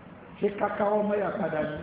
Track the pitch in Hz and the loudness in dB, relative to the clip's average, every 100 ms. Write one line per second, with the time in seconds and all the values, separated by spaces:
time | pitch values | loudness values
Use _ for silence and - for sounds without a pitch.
0 | - - - - 208 208 208 - 208 208 | -18 -18 -18 -2 0 2 0 2 4 4
1 | 202 202 185 147 165 156 151 151 | 4 2 0 0 0 0 -2 -4